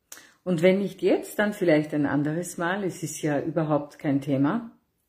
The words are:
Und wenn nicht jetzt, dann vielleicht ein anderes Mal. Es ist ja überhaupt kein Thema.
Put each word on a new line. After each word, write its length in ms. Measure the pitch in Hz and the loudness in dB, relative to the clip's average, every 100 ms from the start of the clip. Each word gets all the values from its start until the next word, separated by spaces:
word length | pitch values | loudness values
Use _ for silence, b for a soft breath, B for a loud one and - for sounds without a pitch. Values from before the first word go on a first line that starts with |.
| _ B B B | _ B B B
Und 160 | 180 170 | -4 4
wenn 200 | 185 190 | 4 4
nicht 200 | 190 - | 0 -2
jetzt, 380 | 180 320 - - | 0 0 0 -2
dann 160 | 208 | -2
vielleicht 400 | 202 175 151 151 | 0 4 4 2
ein 100 | 151 | -2
anderes 540 | 143 143 147 160 175 - | 0 0 0 -2 -6 -4
Mal. 260 | 170 196 | -4 -2
Es 180 | 190 - | -4 -6
ist 200 | 156 - | -8 -4
ja 180 | 156 143 | -2 -2
überhaupt 580 | - 156 151 147 147 - | -2 -2 0 0 -2 -6
kein 220 | 151 139 | -2 -2
Thema. 520 | 151 135 143 226 233 - _ _ | 0 0 2 0 -6 -16 _ _